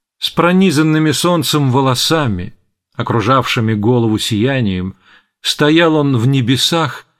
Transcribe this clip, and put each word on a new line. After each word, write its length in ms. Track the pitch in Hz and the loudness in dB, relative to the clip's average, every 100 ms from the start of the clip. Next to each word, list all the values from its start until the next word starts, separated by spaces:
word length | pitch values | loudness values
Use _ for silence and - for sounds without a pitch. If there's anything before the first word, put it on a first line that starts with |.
| _ _ | _ _
С 120 | - | -6
пронизанными 840 | - 170 180 190 147 156 156 156 | -2 2 2 2 2 2 2 0
солнцем 600 | 139 175 175 139 151 139 | 0 0 0 0 0 0
волосами, 840 | 127 135 123 - 160 139 95 90 - _ _ _ | 0 0 0 -2 -2 -2 -4 -8 -14 _ _ _
окружавшими 800 | - 110 117 104 135 127 - 110 | -8 -4 -2 2 0 0 -2 -2
голову 460 | 110 104 123 117 107 | 0 0 2 2 0
сиянием, 760 | - 107 120 135 110 92 92 - _ _ _ _ | -2 -2 0 0 -2 -2 -6 -10 _ _ _ _
стоял 560 | - - 151 160 170 156 | -8 0 2 4 4 2
он 220 | 143 127 | 0 0
в 100 | 117 | 2
небесах, 800 | 139 117 135 - 170 147 - - _ | 0 0 0 0 0 -2 -6 -18 _